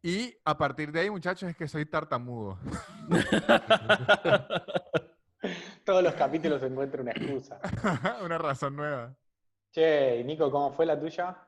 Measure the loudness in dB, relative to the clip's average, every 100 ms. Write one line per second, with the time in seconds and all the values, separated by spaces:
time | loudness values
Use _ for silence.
0 | -2 -2 -2 -4 -4 0 0 -2 -4 -2
1 | -2 -2 -6 -6 -8 -8 -6 -6 -2 -4
2 | -2 -6 -4 -8 -8 -8 -8 -10 -12 -16
3 | 0 2 4 0 4 4 6 2 4 2
4 | 6 4 6 2 2 -6 -4 -6 -2 -4
5 | -4 _ _ _ -8 -8 -12 -10 2 4
6 | 4 2 0 2 0 0 -2 -4 -4 -4
7 | -6 -4 -4 -6 -8 -10 -8 -2 -2 0
8 | -2 -4 -4 -2 -2 -2 -4 -4 -4 -4
9 | -8 -14 _ _ _ _ _ 2 4 6
10 | 4 2 -2 0 2 2 0 2 2 2
11 | -2 -4 -6 -8